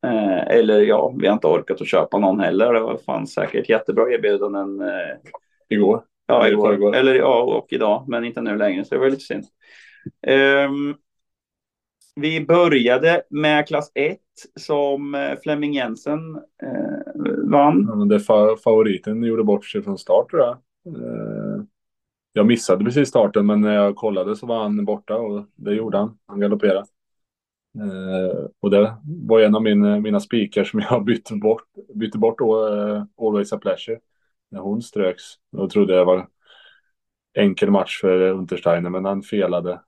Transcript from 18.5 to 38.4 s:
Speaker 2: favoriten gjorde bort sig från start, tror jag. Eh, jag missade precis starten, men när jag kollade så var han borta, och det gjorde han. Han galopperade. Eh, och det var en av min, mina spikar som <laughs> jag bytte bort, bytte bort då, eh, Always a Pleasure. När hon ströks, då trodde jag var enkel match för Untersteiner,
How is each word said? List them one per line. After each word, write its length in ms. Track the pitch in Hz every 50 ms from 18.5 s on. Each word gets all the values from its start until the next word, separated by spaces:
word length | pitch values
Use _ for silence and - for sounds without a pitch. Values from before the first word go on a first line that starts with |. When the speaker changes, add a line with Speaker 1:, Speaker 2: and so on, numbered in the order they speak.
| 110 110 _
Speaker 2:
favoriten 600 | - 113 110 110 110 95 92 _ - 107 113 117
gjorde 200 | 117 113 113 110
bort 220 | 104 101 98 -
sig 160 | - - 104 101
från 140 | 104 98 92
start, 320 | - - - 101 120 -
tror 120 | - 165
jag. 100 | 135 120 123 127 _ _ _ _ _ 180 160
Eh, 680 | 123 - 60 58 55 55 55 53 53 53 53 53 52 - - _ _ _ _ _ _ _ _ _ _ _ _ _
jag 120 | 107 104
missade 400 | 110 120 117 - - 92 92 104
precis 240 | 117 123 147 143 131
starten, 360 | - 127 110 101 104 110 101
men 160 | 104 107 104
när 120 | 104 104 107
jag 200 | 104 101 101 98
kollade 400 | - - 110 101 95 92 98 107
så 100 | 104 - 120
var 120 | 117 113
han 240 | 110 104 104 107 104
borta, 300 | 101 107 104 _ - 107 113
och 280 | 117 107 104 104 101 _ _
det 180 | _ - 104 104
gjorde 240 | 107 110 113 104 101
han. 200 | 104 113 117 _ _
Han 140 | _ 101 101
galopperade. 460 | 101 101 104 104 - 104 95 95 104 _ _ _ _ _ _ _ _ _ _ _ _ _ _ _ _ _ _ -
Eh, 680 | 104 101 95 95 95 95 95 95 92 92 90 82 80 - _ _
och 120 | - 104
det 240 | 98 101 104 110 113 - - 147 156 175 131 110
var 120 | 113 113
en 160 | 110 107 104
av 60 | 110 113
min, 380 | 110 104 101 104 104 104 104
mina 180 | 104 107 104 101
spikar 440 | 101 _ - 117 104 98 - 104 98
som 160 | - - 107
<laughs> 100 | 104 -
jag 160 | 123 120 101
bytte 300 | 107 117 - _ - 113
bort, 280 | 104 104 107 113 113 - _ _ - - _ -
bytte 220 | 104 113 107 107 110
bort 200 | 104 113 113 -
då, 280 | 135 110 107 110 110 107
eh, 360 | 104 104 104 104 104 104 104 104 _ _
Always 320 | - 107 104 104 101 101 -
a 40 | 101
Pleasure. 420 | - 101 92 - - - 113 113 _ _ _ _ _ _ _ _ _ _
När 80 | - 98
hon 220 | 92 98 101 117
ströks, 420 | 117 - _ 104 101 92 90 - - - - _ _ _
då 180 | - 107 98 92
trodde 240 | - 107 101 92 92
jag 100 | 92 90
var 220 | 90 92 92 92 - _ _ _ _ _ _ _ _ _ _ _ _ _ _ _ _ _ _ _ _ _ -
enkel 340 | 107 101 95 - - 101
match 300 | 101 98 92 - - -
för 200 | - 95 92 92
Untersteiner, 680 | 92 92 92 95